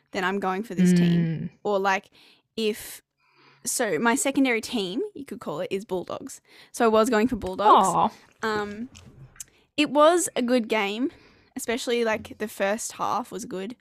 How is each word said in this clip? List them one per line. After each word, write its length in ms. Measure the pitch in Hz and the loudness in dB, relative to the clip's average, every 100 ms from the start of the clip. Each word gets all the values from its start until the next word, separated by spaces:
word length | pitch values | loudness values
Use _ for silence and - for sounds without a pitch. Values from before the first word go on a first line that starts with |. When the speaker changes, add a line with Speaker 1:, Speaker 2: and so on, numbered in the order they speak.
| _ | _
Speaker 1:
then 100 | - | -4
I'm 140 | 180 196 | -2 -2
going 220 | 190 185 | -2 -4
for 120 | 226 - | -4 2
this 160 | 180 | 4
team. 320 | 175 175 170 | 6 4 2
Speaker 2:
Mm. 260 | 165 160 170 - | 0 -4 -8 -8
Speaker 1:
Or, 140 | 208 196 | -2 0
like, 320 | 196 196 - _ - _ _ - | 0 -2 -4 _ -20 _ _ -4
if, 440 | 220 240 - - _ _ _ _ _ _ | -4 -4 -10 -18 _ _ _ _ _ _
so 340 | - - 226 156 | -6 -2 0 2
my 160 | 233 254 | 2 2
secondary 440 | 277 277 269 226 | 0 2 2 0
team, 400 | - 247 190 208 415 | -2 -4 -4 -4 -6
you 100 | 339 | -10
could 140 | 269 202 | -14 -12
call 200 | - 151 | -10 -8
it, 80 | 180 | -6
is 140 | 196 214 | -6 -6
Bulldogs. 540 | 185 - - - - _ - - | -8 -6 -10 -12 -16 _ -20 -18
So 120 | - | 0
I 40 | 233 | 2
was 200 | 220 214 | 4 4
going 200 | 220 214 | 4 2
for 80 | 220 | 0
Bulldogs. 500 | 185 185 196 277 190 | -6 0 6 6 6
Speaker 2:
Aw. 220 | 170 214 - - _ | 4 0 -2 -16 _
Speaker 1:
Um, 460 | 226 214 208 208 247 - - - - - - _ _ - | -4 -4 -4 -8 -14 -16 -20 -20 -20 -20 -20 _ _ -2
it 100 | 294 | 0
was 400 | 269 302 349 320 - | 6 6 6 2 -2
a 60 | |
good 260 | 240 247 220 | 2 2 2
game, 420 | 220 196 208 277 - _ _ _ - | -2 -2 -2 -4 -6 _ _ _ -10
especially, 480 | - 226 - 240 | -6 -4 -2 0
like, 320 | 226 214 220 - | 0 -2 -6 -10
the 100 | 214 | -10
first 440 | - 196 214 - | -4 -2 -2 -6
half 380 | - 147 165 240 | -6 -4 -4 -6
was 120 | 190 240 | -10 -10
good. 280 | 180 190 247 | -10 -10 -12